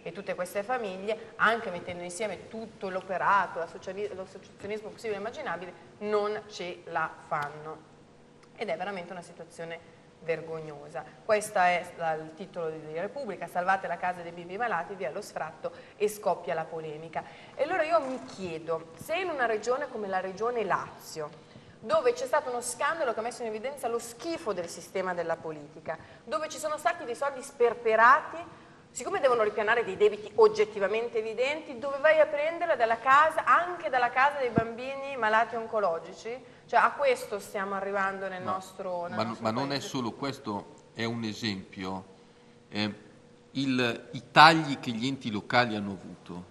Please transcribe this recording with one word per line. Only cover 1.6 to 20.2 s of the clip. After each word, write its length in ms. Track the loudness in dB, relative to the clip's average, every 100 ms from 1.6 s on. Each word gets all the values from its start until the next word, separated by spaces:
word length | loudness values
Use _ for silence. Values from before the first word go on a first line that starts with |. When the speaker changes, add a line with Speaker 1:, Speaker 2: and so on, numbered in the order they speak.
| -2
Speaker 1:
mettendo 340 | -8 -8 -8
insieme 460 | -8 -6 -6 -6 -10
tutto 400 | -12 -12 -10 -6
l'operato, 720 | -6 -4 0 4 4 4 -4
l'associani-, 540 | -8 -8 -10 -6 -6
l'associazionismo 760 | -8 -12 -14 -20 -14 -8 -8 -8
possibile 260 | -10 -6 -6
e 40 |
immaginabile, 540 | -6 -8 -6 -6 -8 -16 -20 -10
non 420 | 0 2 2 -2 -8
ce 340 | -10 -8 -10 -6
la 220 | -2 -2 -4 -6
fanno. 500 | -4 -4 -8 -12 -14 -16 -20 -20 -20 -20 -20 -20 -10
Ed 100 | -6
è 80 | -4
veramente 380 | -4 -6 -10
una 80 | -12
situazione 760 | -14 -16 -18 -12 -12 -12 -14 -20 -20 -16
vergognosa. 840 | -4 -4 -4 -10 -10 -12 -12 -12 -12 -16
Questo 360 | 2 2 4 4
è 340 | 6 4 0 -4
la, 160 | -2
il 220 | -2 -6
titolo 360 | -12 -12 -6 -6
di 300 | -6 -8 -6
Repubblica, 480 | -6 -6 -8 -8 -4
"Salvate 400 | -2 0 0 0
la 80 | -4
casa 240 | -4 -4
dei 140 | -8
bimbi 240 | -12 -10 -4
malati, 360 | -2 -2 -4 -6
via 160 | -6
lo 100 | -6
sfratto", 500 | -8 -8 -8 -8 -10 -10 -20 -2
e 140 | -2
scoppia 440 | 0 0 0 -2
la 120 | -4 -4
polemica. 580 | -8 -8 -10 -8 -10 -10 -18 -20 -4
E 80 |
allora 200 | 0 2
io 180 | 4 4
mi 240 | 2 -6 -8
chiedo, 600 | -10 -8 -6 -4 -4 -4 -16
se 180 | -6 -4
in 140 | -2
una 160 | 0 0
regione 420 | 0 0 -2 -2
come 220 | -6 -2
la 100 |
regione 460 | -2